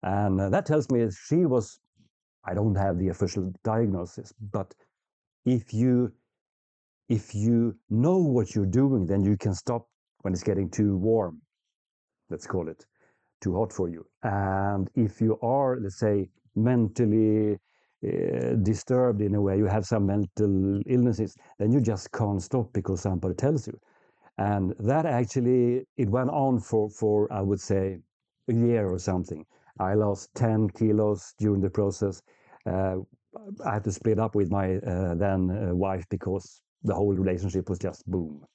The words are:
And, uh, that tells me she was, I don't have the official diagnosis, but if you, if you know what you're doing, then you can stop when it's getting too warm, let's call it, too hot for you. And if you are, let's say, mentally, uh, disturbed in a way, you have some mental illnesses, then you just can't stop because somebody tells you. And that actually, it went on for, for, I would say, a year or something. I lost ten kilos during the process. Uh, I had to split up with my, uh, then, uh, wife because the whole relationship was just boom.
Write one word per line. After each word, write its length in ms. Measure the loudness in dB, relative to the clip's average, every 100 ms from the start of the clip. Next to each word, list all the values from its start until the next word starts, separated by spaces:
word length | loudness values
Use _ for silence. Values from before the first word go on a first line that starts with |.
And, 360 | -2 -2 0 0
uh, 100 | 2
that 160 | 0 0
tells 240 | -2 2
me 200 | 0 0
she 340 | -4 -2 0 2
was, 340 | 0 -2 -12 _ _ _ _ _ _ -8
I 80 |
don't 220 | -2 0 2
have 220 | 0 0
the 120 | -2
official 420 | -2 -4 -2 -6 -6
diagnosis, 680 | -2 0 0 -2 -6 -12 -18 -16 -10
but 220 | -8 -8 -14 _ _ _ _ _ _ 0
if 280 | 0 0
you, 400 | 0 2 4 2 -4 _ _ _ _ _ _ _ _ _
if 260 | -2 -2 -2
you 400 | 2 2 2 -4 _
know 280 | 2 4 4
what 360 | 4 2 0 0
you're 100 | 2
doing, 400 | 4 4 2 2
then 200 | 2 2
you 100 | 2
can 180 | 0
stop 340 | -4 -4 -6 -6 _ _ _
when 120 | -4
it's 100 | -2
getting 260 | 0 -2 -2
too 280 | 0 0 2
warm, 440 | 2 2 0 -6 _ _ _ _ _ _ _ _ _
let's 180 | -12 -6
call 200 | -6 -6
it, 160 | -10 -20 _ _ _ _ _
too 140 | -4 -2
hot 180 | -2
for 160 | -2 -4
you. 160 | -4 -16 _
And 680 | -4 -2 -2 0 -2 -2 -4 0
if 260 | -2 0
you 180 | -2 0
are, 360 | -2 0 0 -2
let's 200 | -6 -2
say, 300 | 0 0 -2 _ _ 0
mentally, 1040 | 2 2 2 0 2 4 4 4 2 -2 _ _ _ _ -6
uh, 480 | -2 -2 -2 0 0
disturbed 600 | 2 0 0 0 2 2
in 140 | 0 0
a 60 |
way, 160 | 2 2
you 80 | 2
have 200 | 0 0
some 200 | 0 2
mental 760 | 0 -2 0 2 2 2 0 0
illnesses, 500 | 2 2 0 -4 -6 _ -4
then 140 | 2
you 100 | 2
just 300 | 2 -2 -6
can't 300 | -2 0 0
stop 300 | -2 -4 -2
because 300 | -4 -4 -2
somebody 320 | -2 -2 -2
tells 320 | -2 0 0 -4
you. 120 | -16 _ _ _ _ _ -4
And 380 | 0 0 0 -2
that 260 | 0 0 2
actually, 840 | 0 0 0 2 4 4 0 -4 -2
it 120 | 0
went 200 | 2 0
on 300 | 0 2 0
for, 300 | 0 0 0
for, 420 | 0 2 2 2
I 100 | 0
would 200 | 0 -2
say, 380 | 0 0 0 -6 -16 _ _ _ -2
a 40 |
year 360 | 2 2 2 0
or 100 | -2
something. 460 | -2 -2 -4 -10 -14 _ _ -6
I 140 | 0
lost 360 | 2 2 -2 -8 -2
ten 340 | 0 2 0
kilos 640 | 0 2 2 2 0 -6 -2
during 220 | 0 2
the 80 | 0
process. 520 | 0 -2 0 -4 -4 _ _ _ -12 -6
Uh, 320 | -2 -2 -4 -8 _ _ -20 -16 -10 -4
I 80 |
had 100 | -4 -4
to 60 |
split 280 | -2 0 2
up 160 | 2 0
with 160 | 0
my, 240 | 0 0 -2
uh, 380 | -2 -2 -2 0
then, 340 | 0 2 0
uh, 240 | -2 -2 0
wife 300 | -2 -2 -6
because 520 | -6 -4 -6 -8 -20 _ _
the 100 | -4
whole 200 | 0 2
relationship 560 | 2 0 0 -2 -4 -4
was 100 | -4
just 300 | -6 -8 -6
boom. 360 | -6 -6 -12 -20